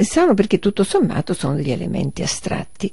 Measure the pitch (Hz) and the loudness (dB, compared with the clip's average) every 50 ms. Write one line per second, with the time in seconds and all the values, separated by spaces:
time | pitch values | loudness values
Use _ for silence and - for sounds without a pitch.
0 | 214 - - 320 359 339 220 196 202 - - 180 - 202 208 - 196 - - 403 | 0 2 2 4 4 4 4 4 4 4 2 2 2 2 0 0 0 2 2 2
1 | 262 156 147 135 - - - - - 139 143 151 143 - 123 - 175 - - - | 2 2 0 -2 -2 -4 -4 -4 -2 -2 -2 -2 -2 -2 -2 -2 -4 -4 -2 -2
2 | 143 139 - - - 151 - - - 185 - - 165 - - - - 196 | -2 -2 -4 -4 -4 -4 -4 -6 -6 -6 -6 -6 -6 -8 -10 -6 -6 -6